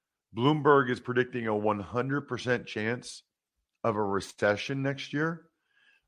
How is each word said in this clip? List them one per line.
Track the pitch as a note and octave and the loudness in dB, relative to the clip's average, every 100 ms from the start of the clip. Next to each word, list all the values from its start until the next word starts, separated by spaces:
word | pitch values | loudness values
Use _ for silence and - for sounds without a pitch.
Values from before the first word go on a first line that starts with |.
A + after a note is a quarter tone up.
| _ _ _ G#2+ | _ _ _ 0
Bloomberg | C3 D#3 C#3+ C#3+ B2 | 2 4 6 6 4
is | A#2+ | -2
predicting | - B2+ B2 B2 A2+ | -2 0 0 -2 -2
a | |
one | G#2 G#2+ G2+ | 0 2 0
hundred | F#2 B2 C3 C#3+ | -2 -4 -2 -2
percent | C#3 A#2+ B2 A#2+ - | -4 -6 -2 -2 -2
chance | A2 G#2+ A#2+ - - _ _ _ _ _ _ | -4 -4 -4 -8 -18 _ _ _ _ _ _
of | A#2 | -2
a | G#2+ | 0
recession | G2+ G2 - - G#2 G#2 - C3+ | 0 0 -4 0 2 2 0 -4
next | C3+ C3+ - | -4 -6 -6
year. | C#3+ D#3+ E3 - _ _ _ _ _ | -4 -2 -4 -12 _ _ _ _ _